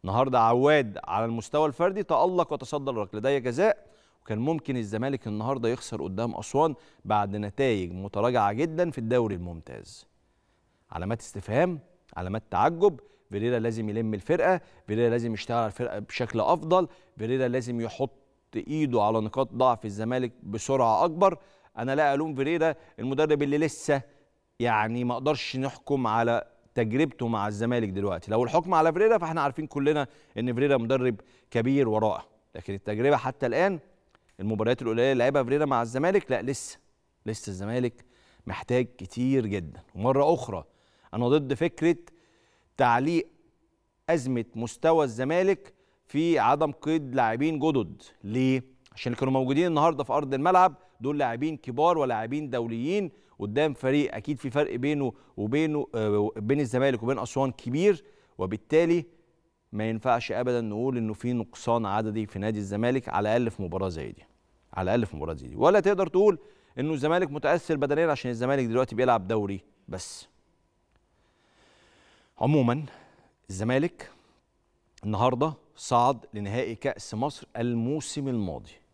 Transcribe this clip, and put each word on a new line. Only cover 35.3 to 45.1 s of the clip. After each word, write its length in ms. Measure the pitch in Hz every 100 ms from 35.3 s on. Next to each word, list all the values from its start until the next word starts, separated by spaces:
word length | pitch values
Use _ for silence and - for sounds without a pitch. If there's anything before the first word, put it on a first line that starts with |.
| 139
فيريرا 220 | 120 143
مع 180 | 151 127
الزمالك، 480 | 117 127 147 196 -
لا 120 | 117
لسه، 360 | 120 139 - - _ _ _ _ 107
لسه 240 | 110 -
الزمالك 540 | 92 101 120 123 - - _ _ _ -
محتاج 400 | - - 127 127 -
كتير 480 | 92 - 127 135 107
جدًا. 340 | 98 80 - -
ومرة 400 | 87 117 139 143
أخرى 300 | 170 - 92 - _ _ _ _
أنا 140 | 92 120
ضد 260 | 151 135
فكرة 420 | 135 165 - 160 170 - _ _ _ _ _ _ -
تعليق 520 | 127 117 143 170 - _ _ _ _ _ _ _ -
أزمة 340 | 165 127 123 110
مستوى 500 | 113 117 - 160 160
الزمالك 720 | 139